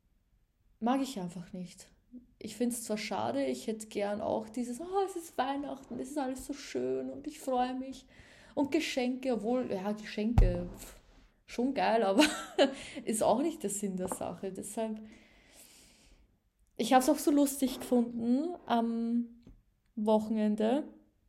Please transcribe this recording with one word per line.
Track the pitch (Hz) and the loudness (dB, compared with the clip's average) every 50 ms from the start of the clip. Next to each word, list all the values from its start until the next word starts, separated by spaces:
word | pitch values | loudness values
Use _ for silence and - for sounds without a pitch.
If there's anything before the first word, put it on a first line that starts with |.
| _ _ _ _ _ _ _ _ _ _ _ _ _ _ _ _ | _ _ _ _ _ _ _ _ _ _ _ _ _ _ _ _
Mag | 220 240 262 269 | 0 2 2 2
ich | 269 - - 202 | 0 -2 -4 -6
einfach | 180 175 - 180 175 - - | -6 -6 -8 -10 -12 -12 -10
nicht. | 180 180 170 - - - - _ _ _ _ 247 247 - _ _ - | -12 -12 -12 -14 -18 -20 -20 _ _ _ _ -20 -20 -20 _ _ -14
Ich | - 214 - | -12 -8 -4
find's | - 247 240 240 - - | -2 0 0 0 -2 -4
zwar | - 214 | -4 -4
schade, | 214 - - 202 - 110 - - 277 277 | -4 -4 -4 -4 -2 -2 0 0 0 0
ich | 262 254 - - | 0 -2 -2 -4
hätte | 226 220 220 - | -4 -6 -6 -8
gern | - - 208 196 202 208 202 | -8 -4 -2 -2 -2 -2 -2
auch | - - - 220 220 - | 0 0 0 -2 -2 -4
dieses, | - 247 240 247 240 240 | -6 -6 -6 -6 -6 -8
„Oh, | 339 370 370 403 392 | -6 -2 0 0 0
es | 381 392 | 0 -2
ist | 349 339 - - | -8 -10 -6 -4
Weihnachten, | - 262 269 277 285 285 277 277 262 - - 240 254 | -2 -2 -2 -2 -4 -4 -6 -8 -10 -10 -10 -8 -8
es | 262 254 | -8 -6
ist | 294 | -4
alles | 302 269 254 269 254 - | -4 -4 -4 -4 -6 -8
so | - 277 | -10 -10
schön | - - - - 254 247 254 262 262 262 262 | -10 -10 -6 -4 -2 -2 -2 -2 -2 -4 -6
und | 269 269 - | -8 -10 -10
ich | 302 294 - | -12 -12 -8
freue | - 269 254 247 254 254 262 | -4 0 0 0 0 0 -2
mich.“ | 262 262 269 262 - - - - - - - - - - - - | -6 -8 -8 -10 -14 -16 -20 -20 -20 -20 -20 -20 -20 -20 -6 -2
Und | 294 285 - | -2 0 2
Geschenke, | - 330 - - - 269 247 240 262 254 - 262 247 | 2 0 0 0 0 0 0 0 0 -2 -2 -2 0
obwohl, | 208 202 226 247 254 247 - | 0 0 0 0 0 0 -2
ja, | - 190 190 208 208 | -4 -2 -2 -2 -4
Geschenke, | 214 - - - - 208 226 240 220 208 180 175 175 180 180 - | -4 -6 -8 -4 -2 0 4 6 6 6 6 4 0 -4 -8 -10
pf, | - - - - - _ - - - - _ _ _ _ | -14 -16 -18 -18 -20 _ -20 -20 -20 -20 _ _ _ _
schon | - - - 240 277 262 | -8 -4 -2 0 0 2
geil, | 202 180 202 220 233 220 | 2 2 4 4 4 4
aber | 196 196 233 302 302 - - - - - - 277 | 4 6 6 6 4 2 -2 -10 0 4 4 4
<laughs> | 277 - - - - - 277 - | 4 4 -2 -12 -12 -12 -6 -4
ist | - 226 220 - | -2 0 2 4
auch | - 226 240 | 4 4 4
nicht | 302 339 302 - - | 2 0 -2 -4 -4
der | 202 | -6
Sinn | - - 214 190 185 | -4 -4 -4 -4 -4
der | 185 185 185 | -4 -4 -4
Sache. | - - - - 170 - - 196 | -4 -6 -6 -8 -6 -6 -8 -8
Deshalb, | 185 208 - - - 233 226 220 214 214 - - - - - - _ - _ - - - - - - - - - - _ _ - - - _ _ _ _ _ _ _ _ _ _ _ | -8 -8 -10 -8 -6 -4 -4 -4 -6 -8 -12 -16 -20 -20 -20 -20 _ -20 _ -20 -20 -20 -20 -20 -20 -20 -20 -20 -20 _ _ -20 -20 -20 _ _ _ _ _ _ _ _ _ _ _
ich | - 220 220 269 | -2 4 6 6
hab's | 254 262 311 | 8 8 6
auch | 294 294 | 4 4
so | - 339 | 4 4
lustig | 285 285 285 277 - - 269 247 - - | 6 6 6 4 2 0 0 0 0 -4
gefunden, | - - 254 240 233 233 240 233 226 240 247 269 320 349 349 - - | -2 2 2 4 4 2 -2 -2 0 2 2 2 2 -2 -6 -6 -2
am | - 240 233 233 233 233 226 233 233 233 240 233 233 233 - - - - - _ _ _ _ _ _ _ | 0 0 2 2 0 0 -2 0 0 0 0 -2 -4 -8 -18 -20 -20 -20 -20 _ _ _ _ _ _ _
Wochenende | 233 214 214 214 214 214 220 220 220 214 214 208 214 214 220 247 302 - - - - _ _ _ _ _ | 0 4 4 4 4 4 2 0 2 2 2 2 2 2 2 2 2 0 -4 -10 -20 _ _ _ _ _